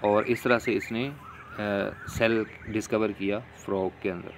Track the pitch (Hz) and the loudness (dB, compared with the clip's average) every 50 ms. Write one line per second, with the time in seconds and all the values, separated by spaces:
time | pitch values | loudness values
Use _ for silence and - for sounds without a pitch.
0 | - 104 104 107 107 - 120 110 - 120 123 117 - - 107 101 - - 113 113 | 4 6 4 4 6 4 0 2 4 4 4 4 4 2 0 0 0 -2 -4 -4
1 | 127 139 147 - - - - - - - - - 107 104 101 101 98 101 - - | -4 -4 -6 -10 -14 -16 -16 -16 -16 -14 -8 -4 -2 0 0 0 0 -2 -4 -8
2 | - - - - 117 113 113 113 107 - - - - - 107 107 104 - - 110 | -12 -8 0 2 4 4 4 2 0 -2 -6 -14 -12 -4 -4 -4 -2 0 2 2
3 | 110 107 101 - 101 98 101 107 120 - - - - - 101 95 92 92 92 - | 2 2 0 -2 -2 -2 -2 -2 -4 -10 -18 -14 -6 -2 -2 0 0 -2 -4 -4
4 | - 101 90 87 87 - - | -4 -4 -4 -4 -8 -12 -14